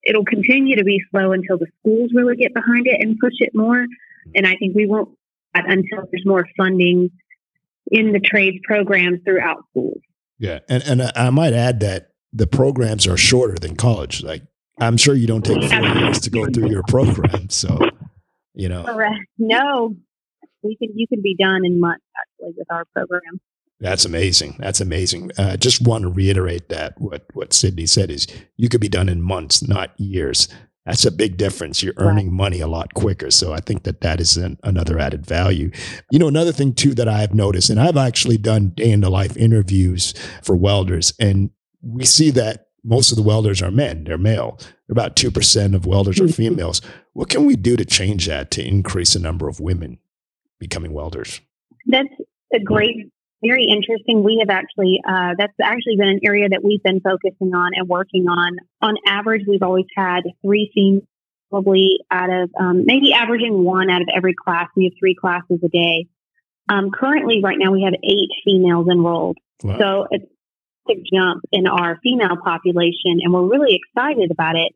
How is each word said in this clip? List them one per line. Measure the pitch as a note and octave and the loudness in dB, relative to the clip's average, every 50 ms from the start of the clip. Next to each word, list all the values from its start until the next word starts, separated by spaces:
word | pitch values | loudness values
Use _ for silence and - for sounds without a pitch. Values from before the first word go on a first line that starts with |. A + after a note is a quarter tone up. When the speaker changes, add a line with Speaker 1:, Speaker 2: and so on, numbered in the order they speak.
| - - | 0 0
Speaker 1:
it'll | G#3 G#3+ G3+ | 0 0 0
continue | - A#3+ G#3 G3 A3 B3+ C#4 C4+ C4+ C4+ | 0 -2 0 2 2 2 4 4 2 2
to | G#3 G3 | 2 2
be | G3 G3+ G3 F#3+ _ | 2 0 0 -2 _
slow | F#3 G3 F#3+ F#3+ | -2 0 0 2
until | F#3+ F#3 F#3 G3 F#3+ | 0 -2 -2 -4 -4
the | F3 E3+ E3 _ _ | -4 -4 -8 _ _
schools | _ G#3+ A3 A3+ B3 A#3+ A#3+ | _ 0 2 2 0 2 2
really | B3 B3 B3 B3 | 2 2 2 2
get | B3 A#3+ A#3 B3 | 2 0 0 0
behind | A#3+ A3+ A#3 A#3+ A#3+ A#3+ | -2 0 2 0 2 2
it | C4 A#3+ - | 0 0 0
and | G#3+ A3 A3 A3 | 0 -2 0 0
push | - B3 - - | 0 -2 2 0
it | A#3+ - - | -2 0 0
more. | G#3+ A3 A3+ A#3+ B3 B3 A#3+ B3 _ - _ - _ _ D#3+ D#3+ | 0 2 2 2 0 0 -4 -8 _ -20 _ -20 _ _ -4 -2
And | - G3 | 0 2
I | F#3 F#3 | 2 0
think | F#3 - F#3+ F3+ | 0 -2 0 2
we | G#3 G#3+ | 2 2
won't | G3 G#3+ G#3+ - - _ _ _ _ _ _ _ _ - | 2 0 -2 -2 -4 _ _ _ _ _ _ _ _ -4
until | F3+ - - F#3+ F#3+ F#3 - G#3+ G3 F#3+ - | -2 0 2 0 0 0 -2 -6 -10 -8 -8
there's | - F3+ F#3 | -10 -4 0
more | G3 G3 F#3 F3 F3 _ | 2 2 2 0 -2 _
funding | - F#3+ F#3 F#3+ F3+ F3 F3 F3+ F3+ F3+ F3+ F3+ _ _ _ - _ _ _ _ _ _ _ _ _ _ - | -2 0 0 2 2 2 4 4 2 2 0 _ _ _ _ -20 _ _ _ _ _ _ _ _ _ _ 0
in | - A3+ A3 A3 | 0 2 2 2
the | G#3 G3 | 0 0
trades | G3+ - - G#3 G3 F#3+ F#3 F#3 - | 0 0 2 2 2 2 0 -4 -4
programs | - G#3+ G#3 G3 F#3+ G3+ F#3 F3+ F3+ F3+ F3 F3+ | -2 0 0 2 2 0 0 2 0 0 -2 0
throughout | G3 F#3+ F3 A#2+ E3+ D#3 - - _ | 0 0 0 0 -2 -6 -6 -12 _
schools. | _ C3 - - - - _ _ _ _ _ _ _ | _ -4 -4 -4 -8 -10 _ _ _ _ _ _ _
Speaker 2:
Yeah. | _ A2+ F#2+ E2 C#2+ _ - | _ -6 -6 -6 -8 _ -2
And, | D#3 - C#3+ | -2 -2 0
and | D3 C3 B2+ C3 | 0 0 0 0
I, | A2+ - | -2 -2
I | A#2 B2 B2 | 0 0 2
might | C3 D3+ E3 D3+ A#2 | 4 4 4 4 2
add | A#2+ A#2 B2+ A#2+ G#2+ | 2 2 0 0 0
that | G#2 G2+ F#2 F#2 - _ _ _ _ _ - | -2 -2 -4 -6 -10 _ _ _ _ _ -2
the | A2 G#2+ | 0 0
programs | E2 - C3+ B2+ C#3+ C3+ B2+ A#2+ A2 F2+ - - | 2 4 4 4 2 2 0 -2 -2 0 0 0
are | F#2+ F2+ | 0 2
shorter | F2+ - - B2+ B2 B2+ A2 F2+ | 2 2 4 4 4 2 2 -2
than | F2 E2 E2 E2 | -6 -8 -8 -4
college. | - - B2 A2+ F2 C#2+ C2+ - - - | 0 2 2 2 2 -2 -8 -10 -10 -8
Like, | C#2 D#2+ - - _ _ _ _ _ _ - | -10 -10 -12 -14 _ _ _ _ _ _ -2
I'm | A#2+ A#2 A#2 | 0 0 2
sure | A2 - C#3+ C#3 | 4 4 4 4
you | C3 A#2 | 2 2
don't | A2+ A2+ A2+ - | 0 0 -2 0
take | - - - | 0 0 0
four | - - - - | 0 0 0 0
Speaker 1:
Yeah. | - - - - - | 0 0 0 0 0
Speaker 2:
years | - - - | 0 0 -2
to | - - | -4 -2
go | - A2+ G#2+ | -4 -2 -2
through | - B2+ A#2 A2 G#2 | 0 0 0 0 0
your | G#2+ F#2+ F2+ | 0 -2 -2
program. | - - B2+ C3+ - - - - G2 - - F2+ - | 0 2 2 4 2 2 2 0 -2 -2 -2 -6 -6
So, | - - - F2+ - - - E4 - _ - - _ _ _ _ _ _ _ _ _ | -6 -4 -2 -2 0 0 0 -2 -2 _ -20 -20 _ _ _ _ _ _ _ _ _
you | - F#2+ F2+ | -8 -6 -6
know. | F2+ F2+ E2+ | -6 -6 -8
Speaker 1:
Correct. | - A3+ A3 A3 G#3 A3 G#3 F#3+ _ _ | -8 -4 -2 -2 -2 -4 -6 -10 _ _
No, | - A3+ A3 A3+ A#3+ C#4 C#4+ C#4 B3 A#3 A3+ G3+ F3 _ _ _ _ _ _ _ _ - _ _ _ - | -4 -2 0 0 0 0 0 0 -2 -2 -4 -6 -10 _ _ _ _ _ _ _ _ -20 _ _ _ -8
we | G#3 A3 | -8 -6
can, | _ A#3+ A3 G#3 | _ -4 -4 -2
you | A3 A3+ | -2 -2
can | - B3+ G#3+ | -2 -2 -2
be | G3 G3+ F#3+ | 0 -2 0
done | F3 F#3+ F#3+ F#3+ F#3 F#3 | 2 2 2 2 2 0
in | F3+ F3+ F3 | 2 2 2
months, | F3 E3+ E3 - _ _ _ | 2 0 -2 -4 _ _ _
actually, | - - _ _ _ - F3 E3 | -16 -16 _ _ _ -16 -16 -14
with | F#3 F3+ - | -14 -10 -10
our | E3+ E3+ E3+ _ _ | -10 -10 -10 _ _
program. | F#3+ F#3 F3+ F3+ F3+ F3 E3 F3+ F#3 _ _ _ _ _ _ _ _ | -8 -6 -4 -6 -8 -8 -10 -18 -18 _ _ _ _ _ _ _ _
Speaker 2:
That's | G#2+ F#2 F#2+ G2 - | -6 -4 -2 -2 -2
amazing. | - E2 E2 F#2 F#2+ F2 - D#2+ D2 - - | -2 0 -2 0 0 0 -2 -2 -4 -12 -10
That's | F#2+ G2 F#2+ - | -8 -4 -4 -4
amazing. | G#2 F2+ F2 F2+ F#2 - - F2 F#2 - - | -2 -2 -2 -2 -2 -4 -4 -6 -10 -10 -4
Uh, | - G2 F#2+ F#2 | -2 -2 -2 0
just | F#2 A2+ B2+ B2 - | 0 0 0 0 2
want | A#2+ A#2+ A2+ A2+ F#2 | 2 2 2 2 -2
to | F2+ | -4
reiterate | F2 F#2+ F#2+ F#2+ G2 F#2+ F#2 F2 E2+ E2+ - _ | -2 0 2 2 2 2 0 -2 -4 -8 -8 _
that | F2 D#2+ D#2 - - - | -10 -8 -8 -10 -10 -10
what, | - G2 D2 C#2+ _ - - | -10 -10 -10 -14 _ -14 -12
what | - - - - | -12 -4 0 0
Sydney | - - G2 F#2 E2+ D#2+ | 2 2 0 -2 -2 -2
said | E2 - - F#2+ E2 | 0 2 2 0 -2
is | D2 C2+ - - - - - _ _ | -4 -8 -8 -8 -10 -20 -20 _ _
you | - A2+ A2+ | -2 0 2
could | A#2+ A#2 | 2 0
be | G#2+ G#2 | 0 0
done | G2+ F2+ F#2 F#2+ | 0 0 0 0
in | F2+ E2+ | 0 -2
months, | E2+ F2+ F#2+ F2+ D#2+ D#2 - - - | -2 -4 -4 -6 -2 -2 -2 -2 2
not | A#2+ G2+ F#2+ F#2+ - _ - | 0 0 0 -2 -6 _ -8
years. | G#2+ G2 F#2+ F#2 D#2 C2+ A#1+ - - - - - - _ _ _ _ | -8 -4 -4 -4 -4 -2 0 -2 -2 -2 -4 -20 -20 _ _ _ _
That's | D#2+ E2 - - | -6 -2 0 0
a | B2 | 0
big | E2+ D#2+ A2 G#2+ F2+ | 0 0 -2 -2 -2
difference. | F2 G#2 F#2+ - - E2+ D2+ D#2 - G2 | -2 -4 -4 -4 -6 -10 -6 -6 -4 -4
You're | F#2+ F#2 | -4 -2
Speaker 1:
Right. | - - | 2 2
Speaker 2:
earning | G2+ G2+ G#2 G2 F2+ F2+ | 2 4 2 0 -2 -2
money | F#2 G2 G2+ F2 F2 | -2 -2 -2 -2 -4
a | D#2 | -4
lot | D#2 E2 E2 - - - | -6 -6 -6 -8 -8 -4
quicker. | - - G#2 F2+ - D#2 C#2 | -2 -2 -2 -2 -4 -2 0
So | - - F#2 F2 D#2 | 0 0 0 -2 -6
I | D#2+ | -8
think | - - G#2+ F2+ - | -6 -6 -6 -6 -6
that | G#2 - _ | -8 -8 _
that | - F2 D#2+ F2 | -4 -4 -2 -2
is | F2 E2 - | 0 0 0
an, | F2 F2+ E2 E2 - - | 0 -2 -6 -8 -8 -4
another | G2+ F#2+ F2 E2 D#2+ E2+ D#2+ | -2 -2 -2 -2 -2 -2 -2
added | C#2+ C2+ C2 C#2+ C#2+ | -2 -4 -4 -8 -8
value. | - - E2+ F2+ F#2+ F#2+ D#2 - F2 - - - - - - _ _ | -4 -2 0 2 2 0 0 -2 -6 -8 -10 -14 -14 -14 -16 _ _
You | B2+ D3+ | 2 4
know, | E3+ | 4
another | D3+ C#3 D#3 E3+ F3 | 4 2 2 2 0
thing, | D#3 - C#3+ C3+ B2 | 0 0 0 0 0
too, | - - C#3+ B2+ | 2 0 2 2
that | A#2+ A#2+ | 2 0
I've | A2 G#2 G#2 G#2+ G2+ G2 | 0 2 0 0 2 2
noticed, | G#2+ G2+ G2 G2 F#2 - - | 2 2 2 2 0 0 2
and | A2 G#2+ | 4 4
I've | C3+ F3 E3+ | 4 4 4
actually | C#3+ C3 B2 - - - B2 A#2 | 2 0 0 0 -2 0 2 0
done | G#2+ G2+ A#2 A2 A2 G2+ F#2+ E2+ | 2 2 2 2 2 2 0 -2
day | - A2 A#2 | 2 2 4
in | G#2+ G#2 | 4 4
the | G2+ F#2 | 4 2
life | F#2 F#2+ G2 - - | 2 0 -2 -2 0
interviews | - A2+ A2+ A2+ G#2+ F#2+ F2+ G2 F#2+ F#2 F2+ F2+ F2 - - - - - - - - - | 2 4 4 4 4 2 2 2 2 2 2 2 -2 -4 -6 -6 -12 -16 -16 -16 -10 0
for | - F#2+ | 0 2
welders, | F2 F2+ G2 G2+ G2+ F#2 F#2 F2+ E2 D#2+ - - - | 4 4 4 2 2 0 0 -2 0 0 -2 0 2
and | A#2 G2+ G2 G2 G2 G2+ _ _ _ _ _ _ | 0 2 2 2 0 -2 _ _ _ _ _ _
we | - A#2+ A2+ B2 B2+ | -14 -10 -8 -2 0
see | A#2+ - - D#3+ D#3 | 2 4 6 4 4
that | C3+ B2+ A2+ A2 A2 - _ _ _ _ _ | 4 2 0 0 -4 -8 _ _ _ _ _
most | A2 A2+ C3 B2+ - | 2 4 4 4 4
of | A#2 | 2
the | A2 G#2+ | 4 4
welders | G#2+ G#2+ A2 G#2+ G#2 G2 F#2 | 4 4 4 2 0 0 0
are | F#2 F2+ | -2 0
men. | F#2+ B2+ D3 B2 E2+ D#2+ D2+ | 0 0 0 0 -4 -8 -8
They're | D#2 D#2+ | -6 -4
male. | E2 F#2+ G#2+ A2 - A#1+ A1+ - - - - _ _ _ - | 0 2 2 2 0 -2 -6 -8 -14 -20 -20 _ _ _ -2
About | A#2 A#2+ G#2+ - - | 0 0 0 2 0
two | - C3 B2 | 0 0 0
percent | G#2+ - - - - A2 G2+ G2 G2 | 0 0 2 2 2 4 2 2 2
of | F#2 F2 | 2 2
welders | F2+ F#2 G2 G2 G2+ F#2 F#2+ | 2 2 2 2 2 2 2
are | F#2+ | 2
Speaker 1:
Mm-hmm. | E3 D#3+ | 2 2
Speaker 2:
females. | - A2+ A2+ - - E2+ F2 - - - - - - _ _ _ | 2 0 0 0 -2 -2 -4 -4 -6 -8 -8 -20 -20 _ _ _
What | - - - | -10 -6 -2
can | - - D3 | 0 2 4
we | C#3+ C3+ | 4 4
do | A2 F#2 A#2+ A#2+ | 2 2 0 2
to | A2+ G2 | 2 0
change | - - - G2 - G#2 F#2+ E2 | -2 -2 0 0 0 -2 -2 -2
that, | E2+ D2+ C#2+ C#2 - | -4 -4 -6 -6 -6
to | - - D#2+ | -6 -6 -2
increase | A#1 G2 G2 F2+ - - F#2 F2 D#2+ - | 0 0 0 0 0 -4 -2 0 0 0
the | F#2+ | 0
number | F2 D#2+ E2 E2 D#2+ | -2 -4 -4 -4 -6
of | D2 - - | -6 -8 -6
women | D2+ E2+ F#2+ E2 E2 B1 A#1+ - _ _ _ _ _ _ _ _ _ _ _ _ | -4 -4 -4 -4 -4 -10 -14 -18 _ _ _ _ _ _ _ _ _ _ _ _
becoming | - E2 - G2 E2 D#2+ D#2 | -12 -10 -10 -8 -8 -8 -10
welders? | D2 D2+ D#2+ E2+ C2 - - - - _ _ _ _ _ _ _ _ _ | -10 -10 -10 -10 -10 -10 -12 -14 -16 _ _ _ _ _ _ _ _ _
Speaker 1:
That's | - B3+ C4 C#4 C#4 - - - _ _ _ _ _ - | -2 -2 -2 -2 -4 -10 -18 -18 _ _ _ _ _ -4
a | A3+ | -4
great, | G3+ F#3+ G#3+ G#3+ G#3 A#3+ A#3 A3+ G#3 - _ _ _ _ _ _ - | -2 0 -2 0 0 -2 -4 -6 -14 -18 _ _ _ _ _ _ -2
very | A#3 B3+ C4 A#3+ | -2 0 0 2
interesting. | - G#3 G#3 F#3+ - A3+ G#3+ A3 - A#3 G#3+ G3+ | 0 0 0 0 -4 -6 -4 -2 0 2 2 2
We | G#3 A3+ A3+ | 2 0 0
have | A3 G3+ | 0 0
actually, | F#3+ F#3 G3 - - - F#3+ F#3 F#3 F#3+ - | 0 -2 -4 -8 -4 -2 0 0 0 0 -2
uh, | - F#3+ F#3 F3+ F3+ F3 | -4 -2 -2 -2 -2 -2
that's | F3+ G3+ G#3 _ - | -2 -4 -4 _ -4
actually | - G3+ A3 A#3+ - A#3+ A3 | -2 -2 -2 -4 -4 -2 0
been | F#3+ G3+ G3 | 2 2 2
an | G3 G3 - | 2 2 0
area | G#3 G3+ G#3 G3+ G3 | 0 0 2 2 0
that | F#3+ - - | 0 0 2
we've | G3+ G#3 G3+ _ | 0 0 2 _
been | F#3+ F#3+ F#3+ | 0 0 0
focusing | F3+ F#3+ F#3+ F#3 - F#3+ F#3+ _ F#3+ F#3 F3+ | 0 -2 -2 0 -2 -6 -4 _ -4 -2 0
on | F3 F3 F3+ F3 | 0 -2 -2 -2
and | - F#3 | -4 -4
working | F3 F3+ F3 F#3+ _ - F#3 F3+ | -2 -2 -4 -4 _ -2 0 0
on. | F3 F3 F3 F3 F3 F3 F3+ - _ _ _ | 2 0 0 -2 -2 -4 -8 -14 _ _ _
On | - G#3+ G#3+ G#3 - | -2 -2 -2 0 -2
average, | G3+ G3 G3+ G#3 A3 A3 G#3+ G3+ | -2 -2 0 -2 -2 -2 -2 0
we've | G3 G3+ F#3+ F#3+ | 0 0 0 2
always | F3+ F#3 F#3 F#3+ F#3 - | 0 0 0 -2 -2 -4
had | G3 F#3+ F#3 F3+ F3+ F3 F3 - _ - | -4 -2 -2 -2 -2 -4 -6 -12 _ -2
three | G3 G3+ G#3 G#3+ G3+ _ | 0 0 0 0 0 _
females, | G#3 G3 G3 G3 G3 - _ _ _ _ _ _ _ _ _ | 2 4 4 4 2 0 _ _ _ _ _ _ _ _ _
probably | G3+ G3+ F#3+ G3 F#3+ F#3+ F#3+ F#3+ F#3+ - - _ | -6 -2 2 2 4 4 4 4 2 0 -2 _
out | F3+ F3+ F3+ F#3 | -2 -2 0 -2
of, | F#3 F3+ F3+ F3 - - | -2 -2 -2 -4 -4 -4
um, | F#3 F3+ F3+ F3+ - | -2 0 2 2 2
maybe | - B3 C4+ C4+ C#4 - | 4 2 4 4 4 2
averaging | A#3 A#3 A3 A#3+ A3+ A#3 A#3 G#3+ F#3+ F3+ | 2 0 0 -2 -2 0 0 2 2 2
one | F3+ F#3 F#3 F#3 F#3+ | 2 2 2 2 2
out | F3+ F3+ | 0 0
of | F3 F3 - | 0 -2 -2
every | F#3 F3+ F#3 F3+ | 0 0 -2 -2
class. | - - - E3+ E3+ F3 - _ | -2 -4 -4 -2 -2 -4 -2 _
We | F#3+ F#3+ | 0 0
have | F3+ - _ | 0 0 _
three | - F#3+ F3+ | 0 0 0
classes | - - F#3 F3 F3+ F3 _ F3+ E3+ F3 | 0 -2 -2 -2 -4 -2 _ -2 -2 -2
a | E3 | 0
day. | - F3 E3+ E3+ E3+ E3 E3+ _ _ _ _ _ _ _ _ _ _ _ _ - | 2 2 2 2 0 -2 -4 _ _ _ _ _ _ _ _ _ _ _ _ -2
Um, | G#3 G3 G3 G3 | 0 0 0 -2
currently, | G3 - C4 C4+ D4 D4+ - A#3 A3+ G#3 G3 | -2 -2 -2 0 0 0 0 0 0 2 2
right | F#3+ - | 0 0
now, | - F#3+ F#3+ | 2 2 2
we | G3 F#3+ G3 | 2 2 2
have | F#3+ F3+ - - | 0 -2 -2 0
eight | - G3 G3+ F#3 E3+ - - - | 0 2 2 0 -2 -6 -4 0
females | G3+ G3 F#3 F#3 F3 E3+ E3+ E3 F3+ | 2 4 4 4 4 4 2 2 2
enrolled. | F3+ F3 E3+ E3+ E3+ E3 E3 F3+ - _ _ _ _ _ - | 2 2 2 2 0 -2 -2 -4 -6 _ _ _ _ _ -6
Speaker 2:
Wow. | G2+ - - | -4 -2 0
Speaker 1:
So | G#3+ G3 G3 G3+ - - | 0 0 0 -2 -4 -4
it's | - - - _ _ _ _ _ _ _ _ _ _ _ _ - | -6 -6 -6 _ _ _ _ _ _ _ _ _ _ _ _ -4
a | A3 F#3 F3+ - F#3+ | -4 -4 -4 -4 -2
jump | F#3+ F#3 F#3 F3 F3 - - | 0 0 0 -2 -6 -6 -4
in | - G3 F#3 | -2 0 0
our | F#3 - F3+ F3 E3+ E3+ - - | 0 0 -2 -2 -4 -6 -4 -2
female | B3 B3+ B3 G#3+ F#3 F3 F3 - | -2 0 0 0 -2 -2 -2 -4
population, | F#3+ E3+ E3 - F#3 F3 F3 E3+ E3+ F3 - - F3 E3+ E3+ - | -4 -4 -2 -2 -2 0 2 0 0 -2 -2 -2 0 0 0 2
and | F3 F3+ | 2 2
we're | F3+ F3+ | 2 2
really | F#3 A#3 C#4 D4 B3+ G3 | 2 2 2 4 4 2
excited | F3+ - _ _ A#3+ B3+ D4 D4+ A3+ F#3+ E3+ | 2 0 _ _ -2 -2 -2 0 -2 -2 -2
about | E3 - E3 D#3+ E3 | -2 -2 -2 -2 0
it. | E3 E3 - _ | -2 -2 -4 _